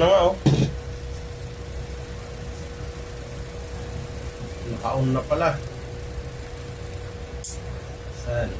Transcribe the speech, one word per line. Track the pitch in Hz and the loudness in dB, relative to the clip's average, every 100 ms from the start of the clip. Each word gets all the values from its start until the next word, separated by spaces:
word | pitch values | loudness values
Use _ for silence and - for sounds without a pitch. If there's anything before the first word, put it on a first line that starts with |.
na | 170 | 10
nga, | 196 175 | 10 8
oh. | - 147 143 - - - - - - - - - - - - - - - - - - - - - - - - - - - - - - - - - - - - - - - - - | 6 6 8 6 2 -6 -6 -6 -6 -8 -8 -8 -8 -8 -6 -6 -6 -6 -8 -8 -8 -8 -6 -8 -6 -6 -6 -8 -8 -8 -8 -6 -6 -6 -6 -4 -4 -4 -4 -6 -6 -6 -4 -4
Naka-on | 117 113 135 131 | -2 0 4 4
na | 131 - | 4 4
pala. | 151 165 143 - - - - - - - - - - - - - - - - - - - - - - - - - - - | 4 4 2 -2 -8 -8 -8 -6 -6 -6 -6 -8 -8 -8 -8 -6 -6 -6 -8 -8 -4 -4 -4 -6 -6 -8 -8 -8 -6 -2
Saan? | 120 113 98 | 0 0 -2